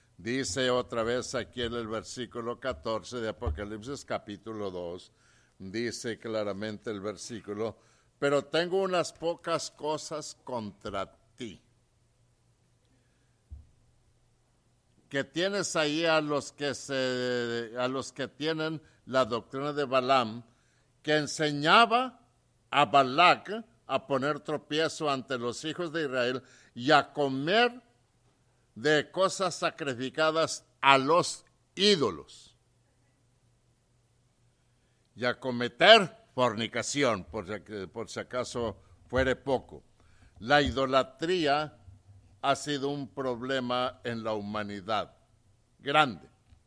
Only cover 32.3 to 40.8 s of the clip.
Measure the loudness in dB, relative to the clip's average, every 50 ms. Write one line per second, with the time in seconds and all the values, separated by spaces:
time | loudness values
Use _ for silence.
32.3 | -20 -20 -20 -20 _ _ _ _ _ _ _ _ _ _ _ _ _ _ _ _
33.3 | _ _ _ _ _ _ _ _ _ _ _ _ _ _ _ _ _ _ _ _
34.3 | _ _ _ _ _ _ _ _ _ _ _ _ _ _ _ _ _ -4 -4 -2
35.3 | -2 -2 -4 -4 -2 -2 -2 -4 0 6 8 10 10 10 8 4 -4 -12 _ _
36.3 | _ 0 0 2 2 -2 -4 -4 -4 -6 -4 -4 -2 0 2 2 0 0 -4 -8
37.3 | -10 -10 -8 -8 -10 -10 -10 -12 -10 -10 -10 -10 -10 -12 -12 -10 -10 -12 -10 -8
38.3 | -6 -6 -6 -6 -6 -6 -6 -6 -6 -8 -16 -20 -20 -20 -14 -4 0 0 2 2
39.3 | 0 -2 0 -2 -2 -2 -2 -6 -14 -20 -20 _ _ _ _ -20 -20 _ -20 -20
40.3 | _ -14 0 4 4 4 4 4 2 0